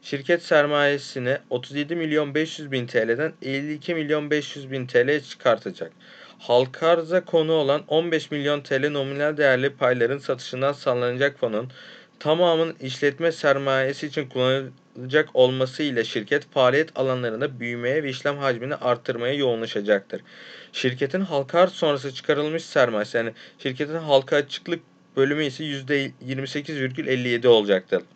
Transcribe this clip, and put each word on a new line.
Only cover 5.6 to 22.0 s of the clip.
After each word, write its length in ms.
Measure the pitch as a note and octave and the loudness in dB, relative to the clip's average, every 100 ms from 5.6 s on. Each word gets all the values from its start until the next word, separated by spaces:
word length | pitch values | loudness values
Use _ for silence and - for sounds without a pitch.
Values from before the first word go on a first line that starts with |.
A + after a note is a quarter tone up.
| G2+ F2+ E2 - - - - - | 0 -10 -12 -14 -20 -20 -20 -12
Halka 500 | - B2 C3 - E3 | 2 4 4 0 2
arza 360 | E3+ D#3+ F3+ | 2 2 -2
konu 280 | F3+ E3 D#3 | 2 2 2
olan 320 | D#3+ C#3 D3 - | 2 2 0 0
on 240 | D3+ E3+ | 0 2
beş 180 | D#3 - | 0 -2
milyon 300 | D3 C#3+ D3 | -4 0 -2
T 220 | C#3+ C3+ | 0 -2
L 80 | D3 | 0
nominal 460 | C#3+ C3+ C#3 D3 D3+ | -2 -4 -2 -2 2
değerli 340 | C#3+ B2+ C3+ | 4 4 2
payların 480 | C3 B2+ B2+ A#2 C#3 | 0 2 2 2 0
satışından 540 | C3 B2+ - B2+ C3+ | -4 -6 -6 -4 -2
sağlanacak 640 | C3+ C#3+ B2 B2 B2+ C#3 C#3 | -2 -2 0 0 0 -2 0
fonun 320 | A#2 G#2+ B2+ - - - - - | -2 -2 -6 -12 -20 -20 -20 -8
tamamının 580 | D3+ D#3+ F3 D#3+ E3 D#3+ | 0 2 4 4 0 -4
işletme 520 | C3 C3 C#3+ C#3 E3 | -8 -2 -2 0 -2
sermayesi 760 | D#3+ D3+ C#3 C#3 C3+ C3 C3+ D3 | 0 2 2 2 0 0 -4 -8
için 220 | D3 C3 | -6 -6
kullanılacak 1000 | B2+ B2+ C3+ C3 - _ - B2+ D3+ D3 | 0 2 0 -2 -14 _ -14 -2 0 2
olması 480 | B2+ B2+ C3 C3 C3 | 6 6 6 -2 -2
ile 220 | D3+ A#2+ | -4 -2
şirket 460 | A2+ A#2+ G#2 C#3+ - | -2 -4 -2 -4 -2
faaliyet 480 | C#3+ B2+ C#3 D#3+ - | 2 4 4 0 -2
alanlarında 600 | C3+ B2+ A#2+ A2 C#3+ B2 | -2 -2 -4 -4 -6 -6
büyümeye 420 | A#2+ A#2+ A#2+ D3 | -8 -6 -2 -2
ve 60 | C#3+ | -4
işlem 260 | B2+ C#3+ C#3+ | -4 -4 -2
hacmini 380 | C#3 A#2 C3 | -2 -2 -4
artırmaya 600 | D3 B2+ A#2+ - A#2 A#2+ | -4 -2 -2 -2 -4 -2
yoğunlaşacaktır. 840 | C#3+ C3 A2+ A2+ G#2+ G#2 G2+ - G2 - - - - - | 0 0 0 -2 -4 2 2 0 -12 -12 -20 -20 -20 -14
Şirketin 480 | - C3 B2 C#3+ F#3 | -4 -2 0 -2 -2
halka 400 | F#3+ C#3+ C3 E3+ | -2 -2 0 4
arz 120 | F3+ | 4
sonrası 420 | - D#3+ C#3+ | 4 0 0